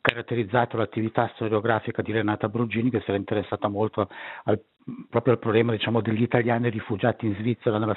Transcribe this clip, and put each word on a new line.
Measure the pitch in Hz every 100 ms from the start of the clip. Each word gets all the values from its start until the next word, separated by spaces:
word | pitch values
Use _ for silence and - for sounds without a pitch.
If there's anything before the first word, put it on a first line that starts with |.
caratterizzato | - 117 117 120 98 123 117 113
l'attività | 107 113 110 123 113 -
storiografica | 110 107 113 110 - 113
di | 107
Renata | 110 104 104 110
Brugini, | 113 117 107 123
che | 117
si | -
era | 101
interessata | 98 104 95 104 107
molto | 101 110 - 101 - - - -
al, | 104 - _ - - -
proprio | 117 -
al | 117
problema, | 113 110 117
diciamo, | 107 120 113
degli | 107 110
italiani | 120 123 117 117 120
rifugiati | 107 - 101 120 - 113
in | 95
Svizzera | 113 117 123 107
nella | 110